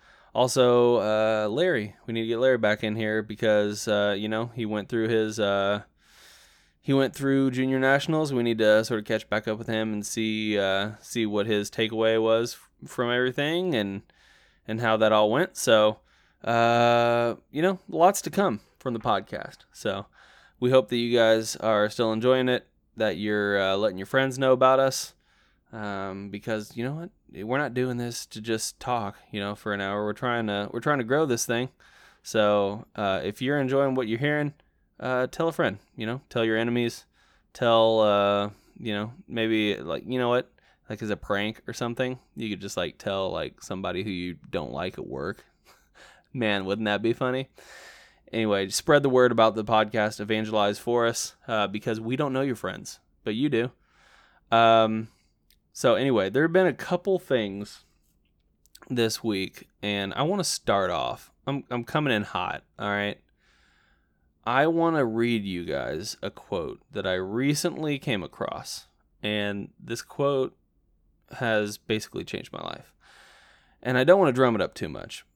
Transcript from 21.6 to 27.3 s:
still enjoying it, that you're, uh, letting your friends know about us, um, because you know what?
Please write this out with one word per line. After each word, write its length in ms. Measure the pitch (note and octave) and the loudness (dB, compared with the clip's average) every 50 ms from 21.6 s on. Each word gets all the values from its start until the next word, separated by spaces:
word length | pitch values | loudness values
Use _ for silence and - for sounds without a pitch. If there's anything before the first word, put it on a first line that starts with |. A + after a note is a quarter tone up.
| - A2 A2 G#2 G#2 G#2+ | 0 2 2 4 2 2
still 240 | - - A#2 A2 A2 | 0 0 0 0 0
enjoying 360 | A2 A#2 B2+ C3 C3 B2+ B2+ | 2 2 4 4 4 2 2
it, 180 | B2+ - - _ _ _ _ _ _ | 0 -2 -4 _ _ _ _ _ _
that 200 | - A2 G#2+ F2 | -2 -2 -2 0
you're, 440 | E2+ G#2 G#2 G#2 G#2 G#2 G2+ G2+ G2 | -2 -2 -2 0 0 0 2 2 2
uh, 160 | G2 F#2+ F#2+ | 2 2 0
letting 220 | G2 G#2+ G#2+ F#2 F#2 | 0 0 -2 -2 -4
your 80 | F#2+ | -6
friends 320 | - - C3+ C3+ C3+ B2+ C3 | -2 0 0 0 0 -2 0
know 140 | C3+ C3 C3 | 2 2 4
about 280 | B2+ C3 C3 C3 C3+ | 4 6 4 6 4
us, 340 | C3+ C3+ C3 - - - - _ _ _ _ _ _ _ _ _ _ _ - | 4 2 0 -2 -8 -10 -14 _ _ _ _ _ _ _ _ _ _ _ -14
um, 580 | A2 G#2+ G#2 G2+ G2 G2 G2 F#2+ G2 G2+ G2+ | -10 -8 -8 -8 -8 -8 -8 -10 -10 -10 -12
because 460 | G2 G2+ - A#2+ A2 G#2+ G#2 - - | -12 -10 -6 -6 -4 -4 -6 -8 -8
you 80 | A#2 A#2 | -8 -6
know 100 | C3 D3 | -6 -6
what? 160 | D#3+ E3+ - - _ _ _ | -8 -10 -14 -16 _ _ _